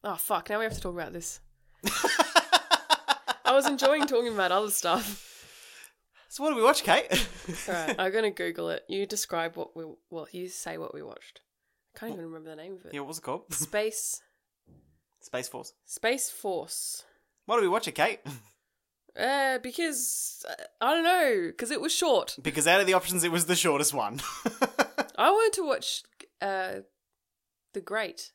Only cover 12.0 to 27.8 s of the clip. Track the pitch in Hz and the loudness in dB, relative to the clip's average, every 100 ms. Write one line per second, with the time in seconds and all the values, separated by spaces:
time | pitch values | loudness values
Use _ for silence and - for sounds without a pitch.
12 | 226 208 165 160 160 156 170 190 - 143 | -12 -10 -12 -14 -16 -16 -14 -16 -10 -10
13 | 143 156 - 151 - 156 - 208 214 220 | -8 -10 -8 -10 -8 -6 -2 -2 -2 -4
14 | - - _ _ _ _ _ - _ _ | -6 -8 _ _ _ _ _ -20 _ _
15 | _ _ - 127 127 123 - _ _ - | _ _ -10 -8 -8 -12 -16 _ _ -4
16 | 226 262 - - 208 180 - - - - | -2 -2 -4 -6 -6 -6 -6 -8 -8 -10
17 | - _ _ _ - 233 196 202 - - | -14 _ _ _ 0 2 4 2 -2 2
18 | 170 208 - 131 - _ _ _ _ _ | 2 2 -10 -14 -18 _ _ _ _ _
19 | _ - 240 277 269 262 254 247 330 269 | _ -2 0 2 2 0 -4 -4 -2 -2
20 | - - - - - - - _ 240 330 | -4 -4 -6 -8 -14 -14 -14 _ 2 4
21 | 330 359 294 214 170 - 233 285 330 - | 4 4 4 2 0 -4 -4 -2 0 2
22 | 349 233 - - 135 151 151 180 190 185 | 4 4 2 -4 -4 2 6 6 6 4
23 | 180 180 180 165 165 175 180 143 147 143 | 2 0 2 2 2 2 4 4 2 0
24 | 104 131 - - - 156 254 - - - | -4 -4 -8 -6 -6 -2 -2 0 -2 0
25 | - - 302 403 453 427 320 - - - | -6 2 4 6 2 0 -2 -2 -4 -6
26 | - _ - _ 196 190 185 196 196 _ | -8 _ -20 _ -4 -2 -2 -6 -12 _
27 | _ _ _ _ _ _ _ 202 | _ _ _ _ _ _ _ -10